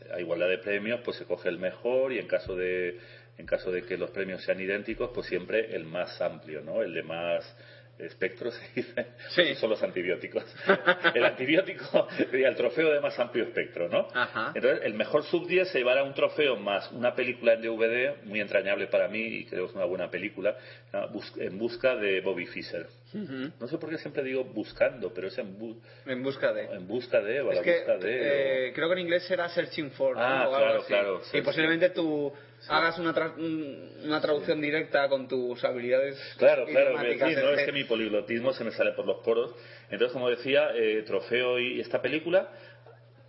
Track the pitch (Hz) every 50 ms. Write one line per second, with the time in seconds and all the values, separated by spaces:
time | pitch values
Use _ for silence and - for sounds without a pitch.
0 | - - - 87 87 82 85 85 87 92 92 90 - 104 101 101 104 113 120 117
1 | - 107 92 - - - 90 - - 92 85 87 92 - - - - 120 127 131
2 | 131 135 127 104 90 92 92 90 - - 95 90 90 90 90 90 90 87 87 -
3 | - - - - - - - - 87 82 - - - 95 92 90 - - 92 87
4 | 90 85 - 98 95 95 92 90 - - 92 92 95 92 98 104 107 117 110 -
5 | - - - 101 90 - - 90 90 92 107 110 110 - - - 80 80 80 90
6 | 85 - - - 90 85 87 78 76 78 76 73 73 78 87 110 110 90 80 80
7 | 78 80 82 85 85 85 85 82 - - - - - - - - - - - -
8 | 82 82 - - 95 92 - - 127 117 - - - - - 127 117 - - -
9 | 120 - - - - - - 175 175 147 - - - 110 107 - 98 92 - 92
10 | 87 90 87 82 - - - 110 - - - - - - 196 - - 175 180 180
11 | - 170 - 233 - - - - - - 151 175 190 - 190 - - - - -
12 | - - - - - - - 135 131 131 - - 123 - - 160 165 156 147 143
13 | 143 139 - - 120 - - 120 110 - - 92 85 - - - 85 85 107 151
14 | - - - 123 120 - - 113 110 139 160 113 - 131 - - - 120 107 107
15 | 107 - 151 147 139 - - 170 - 151 175 180 185 - - 135 120 123 127 139
16 | 139 135 - - 147 139 - - 151 139 120 101 101 101 101 95 - - - 123
17 | 117 123 - - 123 123 120 123 113 117 113 113 113 117 113 110 113 113 117 123
18 | 127 143 - 117 110 107 101 107 101 95 98 101 95 98 101 98 98 - - 98
19 | 95 90 101 110 113 113 110 98 85 - - 87 92 90 - 98 92 87 92 90
20 | 87 80 92 87 92 104 - 101 92 101 104 - - - - - - - - 101
21 | - - - 101 - - - - - 95 90 98 113 117 117 - - 131 127 113
22 | 104 101 95 92 90 95 92 87 85 - - 87 82 - 87 85 82 - - -
23 | - - - 208 208 135 135 131 127 151 - - 117 127 156 160 160 156 160 151
24 | - 160 139 147 135 131 131 131 127 117 107 107 95 - - - - - 139 127
25 | 98 90 - 92 92 98 - - 113 98 95 104 113 117 113 - - - - -
26 | - 139 131 123 127 139 135 - - 123 110 107 98 - 101 101 90 90 110 127
27 | 123 - - 117 101 104 120 143 135 - - 175 - 175 170 165 - - 110 -
28 | 90 104 120 127 - 143 143 143 135 135 131 131 127 123 - 151 151 165 185 185
29 | 180 165 170 180 175 - 190 175 170 170 - 175 156 139 - 170 151 135 - -
30 | 139 135 127 113 120 127 135 131 123 123 131 139 139 135 113 107 101 104 101 101
31 | 101 101 92 87 - - - 127 - 147 - 160 160 160 165 165 175 180 - 160
32 | 165 160 151 147 143 139 139 - - - - - - - 151 156 165 165 165 180
33 | 170 165 151 156 160 160 160 151 160 165 160 156 151 139 123 80 87 - - -
34 | - 151 151 151 - 147 151 151 - 170 156 156 147 147 147 156 156 - - 143
35 | 139 135 139 135 127 123 135 127 123 123 120 - - 131 127 123 120 120 123 131
36 | 139 139 139 135 - - - - 123 139 151 135 120 107 120 135 139 135 123 120
37 | 120 120 117 - 135 160 160 139 131 139 143 143 139 139 143 139 127 - 117 110
38 | 113 107 104 104 - - 117 117 120 135 131 - 120 110 - - 101 104 - -
39 | 95 98 95 - - 113 113 117 123 151 - - - - - - - - 101 98
40 | 117 123 - 135 123 123 120 - - 135 135 143 151 147 113 117 113 110 107 110
41 | 107 - 98 95 - - 117 123 127 123 123 123 123 127 123 120 113 120 - -
42 | - 127 143 156 156 170 170 190 202 - - - - - - - - - - -
43 | - - - - -